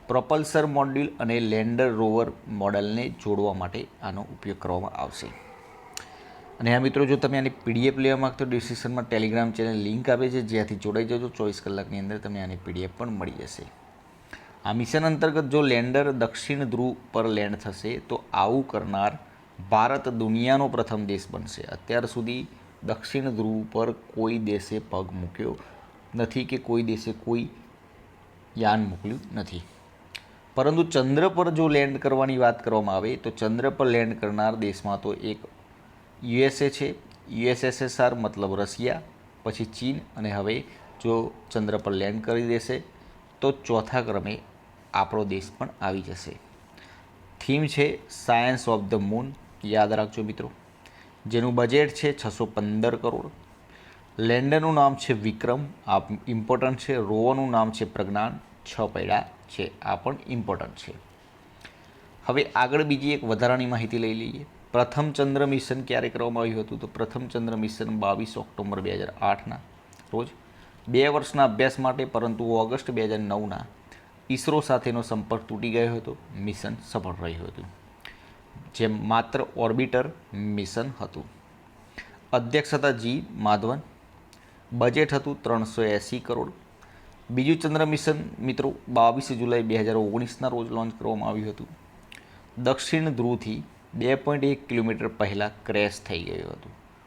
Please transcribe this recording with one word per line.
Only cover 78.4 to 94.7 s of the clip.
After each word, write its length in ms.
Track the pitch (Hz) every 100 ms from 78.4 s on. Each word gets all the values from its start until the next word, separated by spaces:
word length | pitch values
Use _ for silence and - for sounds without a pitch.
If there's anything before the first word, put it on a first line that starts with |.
| - - -
જે 120 | - 113
માત્ર 600 | 107 107 113 117 135 - -
ઓર્બિટર 540 | 117 117 127 127 131 165 -
મિશન 560 | 101 104 104 95 - 131 123
હતું. 240 | 104 80 - - - - - - - - - - -
અધ્યક્ષ 420 | 127 117 147 147
હતા 160 | 147 139
જી 340 | 120 117 131 -
માધવન, 500 | - 104 104 113 139 - - - - - - - - -
બજેટ 420 | 120 120 120 151
હતું 280 | 139 139 139
ત્રણસો 400 | 110 113 110 113
એંસી 380 | 110 104 - 127
કરોડ. 320 | 123 120 - - - - - - - - -
બીજું 260 | 123 135 160
ચંદ્ર 280 | 160 156
મિશન 300 | 156 151 - 151 160 -
મિત્રો, 340 | 131 127 135 - -
બાવીસ 440 | 123 117 123 131
જુલાઈ 300 | 123 120 120
બે 140 | 113 110
હજાર 200 | 107 110
ઓગણીસના 520 | 104 113 120 - 131
રોજ 200 | 120 117
લોન્ચ 240 | 113 113 113
કરવામાં 300 | 117 110 110
આવ્યું 220 | 107 107
હતું. 180 | 104 117 - - - - - - - - -
દક્ષિણ 520 | 123 131 - 160 160
ધ્રુવથી 520 | 123 120 120 110 110 147 - -
બે 200 | 117 120
પોઇન્ટ 300 | 135 147 147
એક 220 | 139 139
કિલોમીટર 420 | -